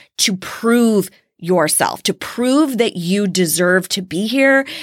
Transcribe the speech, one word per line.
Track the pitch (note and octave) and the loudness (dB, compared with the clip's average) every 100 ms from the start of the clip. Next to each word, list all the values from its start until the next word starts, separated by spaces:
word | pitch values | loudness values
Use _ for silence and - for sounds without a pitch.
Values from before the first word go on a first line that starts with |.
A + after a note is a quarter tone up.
| - - | -14 -4
to | - F#3+ | -2 -4
prove | - - A3+ A#3+ A#3 G#3+ F#3+ _ _ _ | -8 -4 2 4 4 2 0 _ _ _
yourself, | E3+ F3+ D#3 - - - | -2 0 2 0 -2 -2
to | - | -6
prove | - - - B3 C4+ D#4 A#3 | -6 -8 -4 2 2 2 0
that | A#3 F#3 | -2 -2
you | E3+ G3+ G3+ | -2 0 0
deserve | F#3 F3 - F3+ F#3 F3+ | 0 0 2 2 2 0
to | - | -6
be | F#3 D#3+ A3 | -6 -4 -2
here, | C4 C4+ C4+ C4+ - | 0 2 2 0 -8